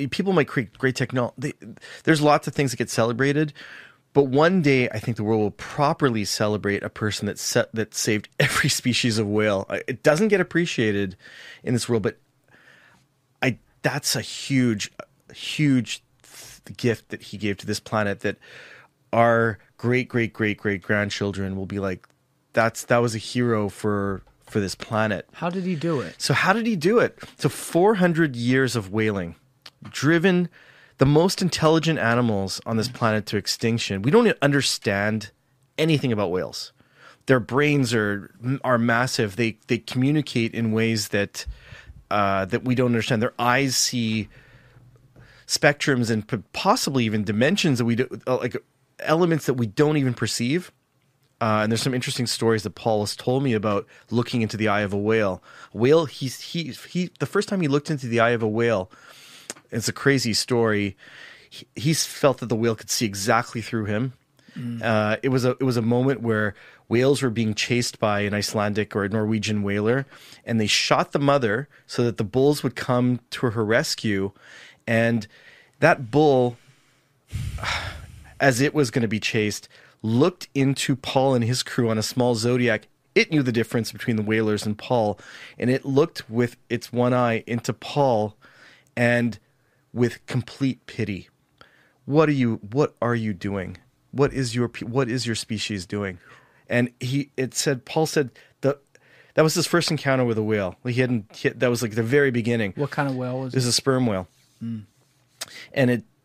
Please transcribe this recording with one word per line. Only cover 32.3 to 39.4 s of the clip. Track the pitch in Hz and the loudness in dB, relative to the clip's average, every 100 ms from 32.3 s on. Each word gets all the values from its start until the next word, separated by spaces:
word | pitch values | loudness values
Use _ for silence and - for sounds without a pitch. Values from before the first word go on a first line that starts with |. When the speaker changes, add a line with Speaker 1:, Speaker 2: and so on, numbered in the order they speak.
| 98 95 - | 0 -2 -6
Speaker 1:
on | - 113 | -4 -2
this | 104 | -2
planet | - 113 107 - | -2 0 0 -2
to | 104 | -4
extinction. | - - 113 113 - 98 | -4 -2 0 0 -2 -2
We | 123 | 2
don't | 220 220 - | 4 4 2
understand | 143 139 - - 107 98 104 107 - _ _ _ _ - | 2 2 0 -2 0 0 0 -2 -6 _ _ _ _ -2
anything | 160 143 131 | 2 2 0
about | 104 92 | 0 -2
whales. | 90 60 - - _ _ _ - - - | -2 -4 -10 -16 _ _ _ -20 -4 2
Their | 131 | 2
brains | 92 127 147 143 117 | 2 0 2 2 2
are, | 117 104 101 82 - 120 139 | 2 0 -2 -8 -10 -6 -4
are | 127 117 | 0 2
massive. | 120 117 131 - 104 | 4 2 0 0 -2
They, | 95 | 0